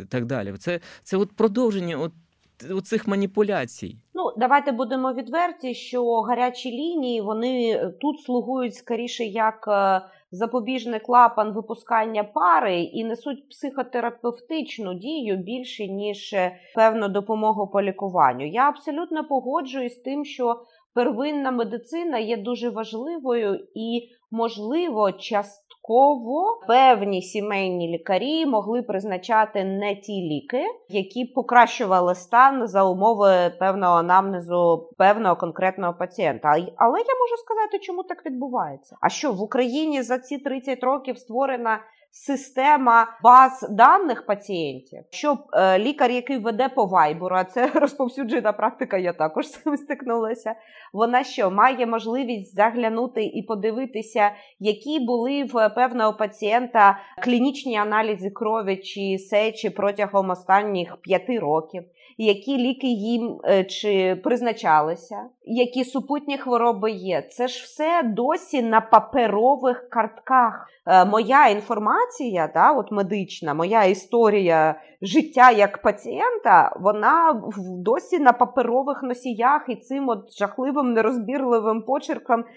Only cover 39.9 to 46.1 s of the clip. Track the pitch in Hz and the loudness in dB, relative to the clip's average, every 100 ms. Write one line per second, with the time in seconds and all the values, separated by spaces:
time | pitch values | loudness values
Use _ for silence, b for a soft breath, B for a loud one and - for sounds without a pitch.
39.9 | 285 226 247 254 285 285 262 269 254 254 | -2 -2 -6 -6 -10 -8 -6 -6 -4 -2
40.9 | 277 262 247 - 226 277 247 233 214 220 | -2 -4 -12 -8 -4 -4 -2 -4 -4 -8
41.9 | b b - - 269 - - 277 294 254 | b b -12 -6 -6 -6 0 2 4 6
42.9 | 233 226 - 233 254 262 254 - 208 254 | 4 4 4 8 10 8 2 -4 6 8
43.9 | 370 339 - - 202 - 180 151 131 - | 8 2 -4 -4 -6 -4 -6 -6 -8 -16
44.9 | - - - 294 277 - - 190 190 226 | -20 -18 -4 -2 -2 -2 2 4 4 2
45.9 | 294 254 | 0 0